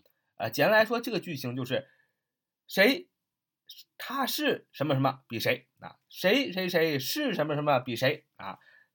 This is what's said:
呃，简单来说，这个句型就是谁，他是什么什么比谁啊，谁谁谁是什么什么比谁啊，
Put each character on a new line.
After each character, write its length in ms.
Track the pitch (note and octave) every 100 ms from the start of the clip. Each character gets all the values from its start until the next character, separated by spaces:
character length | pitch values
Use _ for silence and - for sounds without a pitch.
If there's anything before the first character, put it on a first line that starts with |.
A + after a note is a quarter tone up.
| _ _ _
呃， 160 | - A2+
简 180 | - D3+
单 80 | G#3+
来 80 |
说， 160 | A3 A#3
这 120 | A#3+
个 80 | G#3+
句 160 | F3+ C#3+
型 180 | B2+
就 100 | B2
是 240 | C3 B2 - _ _ _ _ _ _ _ -
谁， 420 | - G#3 C#4 - _ _ _ _ _ - - - -
他 280 | - C4 A#3+
是 400 | - D4+ - -
什 120 | -
么 100 | D3
什 60 | C3+
么 220 | C3+ - -
比 100 | A2+
谁 300 | A2+ B2 - _
啊， 220 | - - _
谁 420 | - F#3 B3 B3
谁 180 | F#3 F#3
谁 300 | E3+ D#3+ C#3+
是 340 | C3 D4+ C#4+
什 140 | F3+ D3+
么 80 |
什 80 | D3
么 160 | D3 C3
比 160 | B2+
谁 320 | A#2 C3 - _
啊， 240 | - G2 - _ - _